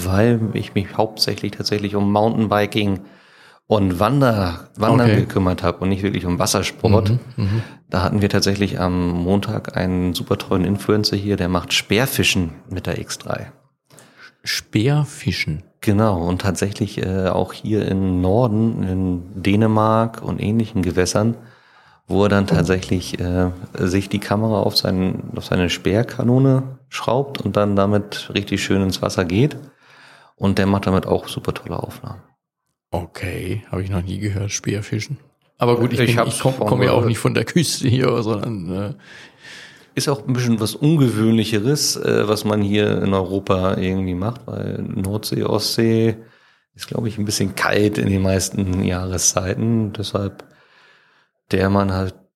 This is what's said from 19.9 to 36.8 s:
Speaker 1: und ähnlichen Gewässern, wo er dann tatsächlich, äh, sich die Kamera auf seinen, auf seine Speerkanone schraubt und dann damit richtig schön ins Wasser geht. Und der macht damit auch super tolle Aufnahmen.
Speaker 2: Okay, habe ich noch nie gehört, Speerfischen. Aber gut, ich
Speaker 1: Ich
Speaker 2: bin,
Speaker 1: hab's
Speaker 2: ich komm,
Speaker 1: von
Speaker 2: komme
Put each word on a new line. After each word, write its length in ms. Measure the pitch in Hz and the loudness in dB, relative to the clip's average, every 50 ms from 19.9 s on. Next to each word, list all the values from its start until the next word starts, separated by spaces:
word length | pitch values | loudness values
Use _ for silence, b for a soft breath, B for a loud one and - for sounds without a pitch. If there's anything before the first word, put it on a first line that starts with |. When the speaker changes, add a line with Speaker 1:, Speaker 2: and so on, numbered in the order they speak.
| 110 113 113 117 - - | 4 2 2 0 -4 -8
Speaker 1:
und 160 | - - - - | -6 -6 -4 -2
ähnlichen 400 | - 101 110 113 110 107 - 98 | -2 0 0 0 0 0 -2 -2
Gewässern, 540 | 87 92 80 92 90 - - 104 107 117 113 B B B B B B B B B B B B B B | -2 0 2 0 0 2 2 2 2 2 0 B B B B B B B B B B B B B B
wo 160 | - 92 95 101 | -2 2 2 4
er 40 | 104 | 4
dann 160 | 101 101 98 | 4 4 4
tatsächlich, 760 | - 85 80 78 87 92 92 - - 98 90 - - - - | 4 2 2 4 2 2 0 0 -2 -2 -2 -2 -6 -8 -6
äh, 300 | 90 87 90 90 90 92 87 90 104 - - | -4 -2 0 0 0 0 -2 -6 -12 -12 -4
sich 340 | - - 92 90 98 95 - | -2 0 2 2 0 0 0
die 100 | 104 101 | -4 -4
Kamera 420 | - - 101 104 110 113 110 98 | 0 0 0 0 2 2 2 2
auf 140 | 104 107 - | 0 0 -2
seinen, 540 | - - 98 95 92 92 92 - - - - - | 0 0 0 0 2 0 0 -2 -4 -8 -8 -10
auf 80 | - - | -8 -4
seine 240 | - - 92 90 85 | -2 0 2 2 0
Speerkanone 1120 | - - - 90 95 110 120 120 - - 113 117 123 131 135 135 131 131 131 - - - _ - | 0 -2 0 0 2 2 0 -2 -2 -2 2 4 4 6 6 4 4 2 0 -4 -10 -14 _ -14
schraubt 520 | - - - - 113 135 139 - - - | -10 -6 -2 0 0 0 0 -4 -6 -6
und 140 | - 104 92 | -4 0 2
dann 200 | 104 104 104 101 | 2 2 4 4
damit 540 | 98 98 101 107 101 98 - - - - - - | 2 4 4 2 0 0 -2 -10 -12 -8 -4 -4
richtig 300 | 101 101 - 101 98 - | -2 -2 -2 -4 -4 0
schön 160 | - 104 98 | 0 2 2
ins 200 | 98 95 - - | 2 0 0 -2
Wasser 220 | 98 95 - - 92 | -2 -2 0 0 0
geht. 300 | 80 90 104 135 151 - - B B B B B B B B B B B B B B B | 0 2 2 2 2 0 -4 B B B B B B B B B B B B B B B
Und 240 | B - 98 98 101 | B 0 0 2 2
der 80 | 95 | 2
macht 200 | 98 101 98 - | 2 2 2 2
damit 200 | 92 95 92 - | 2 2 2 2
auch 220 | - 90 92 - - | 2 -2 -2 -2 -6
super 240 | - - - - | -10 -6 -6 -6
tolle 260 | - - - - - - | -6 -6 -8 -8 -8 -8
Aufnahmen. 400 | - - - - - - 98 95 - _ _ _ _ _ _ _ _ _ _ _ _ - | -8 -8 -12 -14 -14 -16 -16 -16 -18 _ _ _ _ _ _ _ _ _ _ _ _ -6
Speaker 2:
Okay, 720 | - 90 87 - - - 101 90 85 85 87 92 104 107 - - | -6 -6 -6 -8 -10 -10 -8 -8 -6 -6 -6 -6 -6 -8 -8 -6
habe 120 | - 92 | -6 -6
ich 80 | 95 95 | -4 -2
noch 120 | 98 90 | -4 -4
nie 160 | 90 95 95 98 | -4 -4 -6 -4
gehört, 320 | 104 104 101 98 98 101 | -4 -4 -4 -4 -4 -4
Speerfischen. 680 | - - - 120 101 101 104 - 113 107 - - 139 - _ _ _ _ _ _ _ - | -6 -6 -4 -4 -4 -4 -4 -6 -6 -6 -6 -8 -10 -12 _ _ _ _ _ _ _ -2
Aber 180 | 135 120 120 120 | 2 2 2 2
gut, 140 | 120 123 | 2 0
ich 80 | 117 131 | 0 0
Speaker 1:
Ich 60 | 120 | 2
Speaker 2:
bin, 120 | 117 117 117 | 2 2 2
Speaker 1:
hab's 180 | 113 - - | 2 0 -2
Speaker 2:
ich 40 | - | 0
komm, 140 | - 131 135 | 0 0 0
Speaker 1:
von 120 | - 107 | 2 0
Speaker 2:
komme 180 | 104 - 101 | 2 2 2